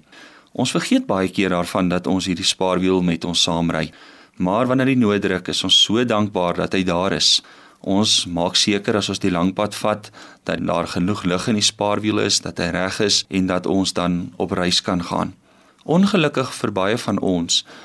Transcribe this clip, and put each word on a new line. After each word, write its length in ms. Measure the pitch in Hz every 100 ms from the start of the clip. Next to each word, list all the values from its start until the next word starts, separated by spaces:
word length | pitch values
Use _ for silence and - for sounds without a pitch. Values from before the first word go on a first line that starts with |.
| _ - - - _ -
Ons 140 | 123
vergeet 340 | 175 - 254 262
baie 220 | 95 92
keer 220 | - 92
daarvan 400 | 87 87 101 90
dat 180 | 90 80
ons 180 | 92 95
hierdie 200 | 87 95
spaarwiel 560 | - 92 90 92 92
met 220 | 90 82 87
ons 160 | 82
saamry. 500 | - 85 85 80 78 - - - - -
Maar 320 | 90 107 127
wanneer 180 | 131 131
die 100 | 127
nood 260 | 104 101
druk, 260 | 95 90 82
is 160 | -
ons 200 | 92 -
so 220 | - 110 123
dankbaar 480 | 107 104 101 90 87
dat 180 | 87
hy 100 | 98
daar 280 | 90 85 95
is. 320 | 80 - - - - - _
Ons 440 | - 98 107 - 90
maak 300 | 85 90 -
seker 400 | - 101 120 107
as 140 | 101
ons 100 | 98
die 120 | 98
lang 220 | 87 90
pad 220 | 95 104 -
vat, 360 | 107 104 - - - -
dat 220 | - 85 87
daar 220 | 85 82
genoeg 360 | 95 90 107
lug 240 | 90 90 127
in 80 | 107
die 60 |
spaarwiel 580 | - - 104 104 107 104
is, 200 | 104 -
dat 180 | 85 -
hy 120 | 87
reg 280 | 85 92 -
is 260 | 104 - -
en 180 | 95 92
dat 200 | 90 90
ons 280 | 95 92
dan 380 | - 90 87 87 -
op 140 | 92
reis 300 | 92 90 -
kan 220 | - 90
gaan. 300 | 85 87 95 - _ _ _ _
Ongelukkig 720 | - 170 196 196 151 131 127
vir 180 | - 117
baie 260 | 98 95 120
van 220 | - 101
ons 460 | 95 87 85 - - -